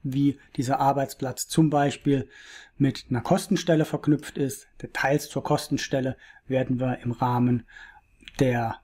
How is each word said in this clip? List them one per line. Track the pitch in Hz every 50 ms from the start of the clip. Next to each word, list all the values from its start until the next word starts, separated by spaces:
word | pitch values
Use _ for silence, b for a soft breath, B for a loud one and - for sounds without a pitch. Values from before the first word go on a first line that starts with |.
wie | - 139 127 139 143 143 135 B B B -
dieser | - 127 123 135 139
Arbeitsplatz | 139 139 139 139 135 131 - - 135 127 123 - - -
zum | - 165 160 151
Beispiel | 151 143 143 143 - - - 143 139 135 127 B B B B B B B B B B
mit | - 139 135 123 - - -
einer | 123 120
Kostenstelle | - - 175 190 - - 196 160 - - 165 156 151
verknüpft | - - 143 - 147 151 135 - - -
ist. | - 143 131 - - - _ _ -
Details | - - - - - 135 143 147 - -
zur | - 135
Kostenstelle | - - 151 143 - - 143 127 - - - 135 127 131 127 B B B B B B
werden | - 131 131 131 123 127 120
wir | 131 127 123 -
im | - 120
Rahmen | 117 - 127 123 123 120 123 123 123 120 B B B B B B B B B _ _ _ - - - -
der | 139 127 120 120 117 110 - -